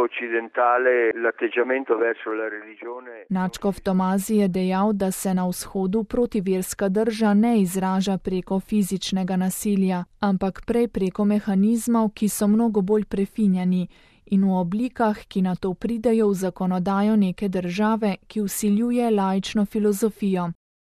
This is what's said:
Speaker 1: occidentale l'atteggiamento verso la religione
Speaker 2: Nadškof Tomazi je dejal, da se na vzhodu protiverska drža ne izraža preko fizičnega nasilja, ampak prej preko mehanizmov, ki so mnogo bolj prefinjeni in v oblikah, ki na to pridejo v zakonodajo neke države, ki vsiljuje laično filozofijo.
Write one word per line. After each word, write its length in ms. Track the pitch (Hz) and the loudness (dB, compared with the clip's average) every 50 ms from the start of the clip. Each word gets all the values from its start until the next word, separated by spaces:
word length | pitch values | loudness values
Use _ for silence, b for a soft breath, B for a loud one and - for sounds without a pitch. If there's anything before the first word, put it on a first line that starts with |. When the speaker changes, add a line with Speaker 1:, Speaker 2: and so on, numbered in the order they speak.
| 120 | 4
Speaker 1:
occidentale 1080 | 120 - - 120 117 113 117 113 110 - 131 123 120 123 123 127 127 123 123 117 113 107 113 117 | 2 0 -6 -6 -4 -4 -4 -4 -4 -2 0 2 2 4 4 4 2 2 4 2 0 0 0 -2
l'atteggiamento 720 | 117 - - 123 110 - 120 120 127 131 135 135 131 117 | -2 -2 -2 -4 -2 0 0 0 0 0 -2 0 -2 0
verso 340 | 110 117 117 113 - - 110 110 | 0 0 -2 -2 -4 -6 -8 -6
la 140 | 110 110 110 | -6 -6 -6
religione 800 | 107 107 104 110 110 - 110 120 120 127 127 123 117 110 98 - | -8 -10 -14 -16 -20 -16 -14 -14 -14 -14 -16 -18 -20 -18 -12 -8
Speaker 2:
Nadškof 520 | 190 185 185 185 - - - 202 185 - | -6 -4 -4 -6 -6 -4 -4 -4 -4 -4
Tomazi 540 | - 196 185 185 190 185 190 196 190 - 220 | -4 -2 0 0 0 0 0 -2 -2 0 0
je 140 | 208 202 190 | 0 0 0
dejal, 440 | 175 185 185 185 185 190 196 220 220 | 0 -2 -2 -2 0 0 0 0 0
da 180 | 196 196 190 | 0 -2 -2
se 240 | 185 - - 196 185 | -4 -4 -4 -2 -2
na 120 | 180 185 | -2 -2
vzhodu 580 | 180 180 - - - - 196 190 190 190 226 214 | -2 -4 -6 -10 -8 -4 -4 -2 0 0 -2 -2
protiverska 840 | - - 254 240 240 - 214 175 196 185 185 185 - - - 202 196 | -2 -2 -2 -2 0 0 -2 -2 0 -2 -2 -2 -6 -6 -4 -2 0
drža 460 | 190 214 226 240 214 214 220 208 202 | 0 0 0 0 0 0 2 4 4
ne 260 | 202 220 240 240 214 | 4 4 4 4 2
izraža 580 | 190 175 185 190 185 190 190 190 185 202 190 175 | 2 0 0 -2 -2 0 0 0 0 0 -2 -2
preko 420 | - 196 190 185 175 - 190 190 | -4 -4 -4 -4 -4 -2 -4 -4
fizičnega 760 | - - 214 208 196 180 196 180 - - 196 190 185 180 190 | -2 -2 0 0 0 0 -2 -4 -4 -4 -2 -2 -2 0 0
nasilja, 680 | 185 185 185 - - - 214 202 196 190 185 185 180 175 _ _ - | 0 0 0 -2 -2 -2 0 0 2 2 2 0 -2 -4 _ _ -2
ampak 420 | - 202 190 185 196 190 - - - | 0 0 0 2 0 -2 -4 -6 -6
prej 220 | - 233 233 240 233 | -2 0 0 0 0
preko 360 | - 208 190 185 - - 208 | 0 -2 -2 -2 0 0 0
mehanizmov, 880 | 202 208 208 - 214 196 190 202 220 233 233 - 240 233 226 220 214 - | 2 2 2 0 0 2 2 4 4 2 0 0 0 2 2 2 0 0
ki 140 | - 220 202 | 0 -2 -2
so 200 | - - 214 202 | 0 0 2 2
mnogo 320 | 208 220 233 233 208 214 | 4 4 2 2 2 0
bolj 240 | 185 190 214 220 202 | 2 2 2 0 0
prefinjeni 840 | - - 196 196 - - - 214 196 185 185 180 180 185 180 175 b b b b b b b b - | -2 -2 -2 -2 -2 -2 0 2 2 2 2 2 2 0 0 -2 b b b b b b b b 0
in 140 | 202 190 196 | 2 2 4
v 100 | 190 185 185 | 4 2 2
oblikah, 560 | 180 170 196 214 247 247 - - 233 214 208 - - _ | 0 0 -2 -2 -2 -4 0 0 2 2 2 -2 -6 _
ki 140 | - 196 185 | -2 0 0
na 120 | 185 180 | 0 0
to 180 | - - 190 180 | -2 -2 -4 -4
pridejo 540 | - - 208 233 226 220 240 226 226 220 202 | -4 -4 -4 -4 0 2 2 4 4 4 4
v 60 | 202 | 2
zakonodajo 840 | 175 190 185 180 - 185 180 185 185 175 196 196 196 202 214 220 | 2 -2 -4 -2 -2 -2 0 0 0 0 0 2 2 2 4 4
neke 320 | 214 202 185 180 - 202 202 | 4 2 2 0 -2 -4 -2
države, 680 | 185 185 180 175 175 202 214 214 226 214 226 202 185 - _ | -2 -2 -4 -4 -2 0 2 2 2 2 0 -2 -2 -4 _
ki 160 | - - 214 208 | -10 -6 -4 -4
vsiljuje 680 | 190 - - 214 208 202 208 233 240 240 240 240 233 | -4 -4 -2 0 2 2 2 2 0 0 0 2 2
laično 540 | 220 202 190 190 190 196 190 - - 214 202 | 2 2 2 2 0 0 -2 -2 0 0 0
filozofijo. 840 | - - 220 208 208 208 196 226 214 - - 208 196 190 180 175 175 170 _ _ _ _ _ _ _ _ | 0 0 0 2 2 2 2 0 -2 -2 -2 -2 -2 0 0 -2 -4 -8 _ _ _ _ _ _ _ _